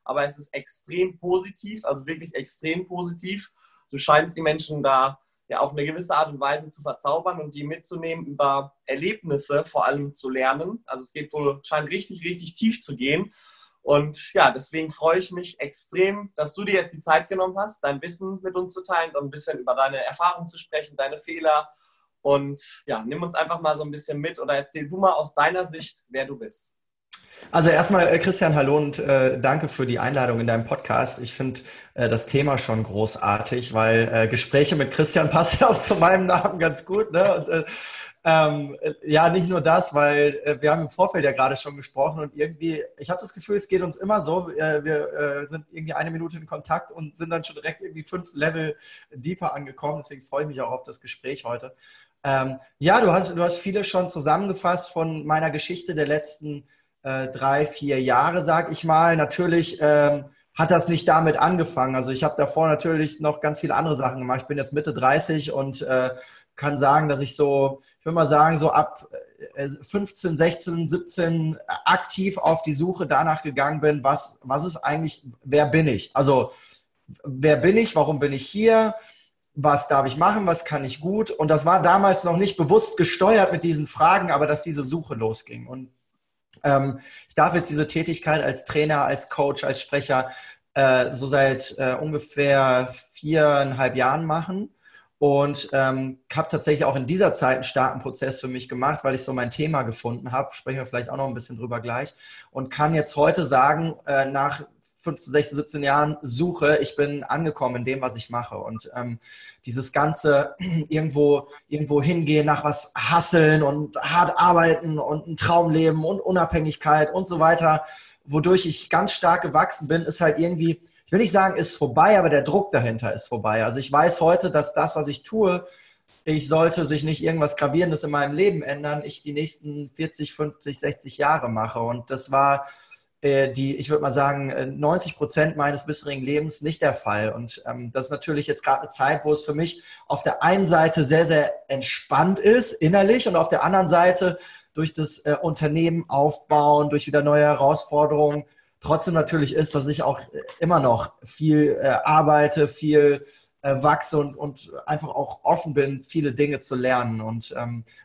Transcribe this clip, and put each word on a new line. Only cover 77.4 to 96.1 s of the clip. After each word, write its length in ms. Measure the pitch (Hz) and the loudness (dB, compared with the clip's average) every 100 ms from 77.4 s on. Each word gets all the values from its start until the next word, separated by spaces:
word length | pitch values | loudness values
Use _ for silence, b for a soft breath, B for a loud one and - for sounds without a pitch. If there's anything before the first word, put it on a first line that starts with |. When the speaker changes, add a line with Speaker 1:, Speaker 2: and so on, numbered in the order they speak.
| 151 143 | 4 4
Speaker 2:
bin 200 | 170 214 | 6 4
ich? 180 | 226 156 | 4 2
Warum 220 | 147 151 | 2 2
bin 140 | 143 | 0
ich 140 | 135 - | -2 -6
hier? 480 | 202 220 220 220 220 B B B _ _ | 2 4 6 4 -2 B B B _ _
Was 340 | 147 147 143 - | 0 2 2 2
darf 200 | 139 135 | 2 2
ich 100 | 135 | 2
machen? 300 | 185 214 185 | 2 2 0
Was 180 | 165 - | -2 -2
kann 180 | 147 | -6
ich 180 | 135 147 | -6 -8
gut? 280 | 170 208 214 | -4 -2 -4
Und 200 | - 156 | -2 2
das 180 | 156 151 | 2 4
war 160 | 185 | 4
damals 400 | 170 190 196 185 | 6 6 4 2
noch 140 | 175 170 | 0 0
nicht 200 | 196 - | 0 0
bewusst 400 | 143 220 - - | 4 4 4 0
gesteuert 540 | 175 - 190 226 185 | 0 4 6 6 4
mit 120 | 165 | 2
diesen 220 | 170 151 151 | -2 -2 -4
Fragen, 460 | - 160 196 180 | 2 4 4 2
aber 160 | 143 147 | 0 0
dass 160 | 147 | -2
diese 200 | 170 147 | -4 -6
Suche 300 | 131 165 156 | -4 -6 -6
losging. 540 | 117 110 110 - 120 120 | -4 -4 -4 -12 -18 -16
Und, 240 | 131 127 _ _ _ _ _ _ _ | -16 -18 _ _ _ _ _ _ _
ähm, 360 | 143 139 139 127 B B B | 0 2 2 -6 B B B
ich 80 | - | 2
darf 180 | 160 | 2
jetzt 160 | 170 170 | 2 -2
diese 160 | 151 151 | -4 -2
Tätigkeit 560 | 160 165 160 160 156 | -2 -2 -4 -2 0
als 220 | 135 135 | 0 -4
Trainer, 400 | - 151 151 147 | -4 0 0 2
als 260 | 127 139 - | 0 -2 -6
Coach, 360 | - 143 139 139 | -2 -2 -2 -4
als 160 | 131 | -6
Sprecher, 500 | - 143 139 131 131 B B B _ | -4 -4 0 0 -2 B B B _
äh, 380 | 139 135 127 123 | 2 4 4 2
so 160 | 127 135 | -2 0
seit, 480 | 139 135 131 - - | 2 4 2 -6 -4
äh, 180 | 131 127 | -4 -2
ungefähr 920 | 156 147 - 147 143 139 131 127 127 | -4 -6 -6 -2 2 4 4 2 0
viereinhalb 1080 | 123 - - 151 160 151 143 135 127 127 127 | -8 -18 -12 0 4 6 4 2 0 0 2
Jahren 280 | 127 151 165 | 0 0 -2
machen. 480 | 160 165 190 214 b b b b - | -4 -4 -8 -10 b b b b 0
Und, 520 | 143 139 143 139 - | 2 4 2 -2 -2
ähm, 460 | 135 131 131 131 | 0 2 0 -6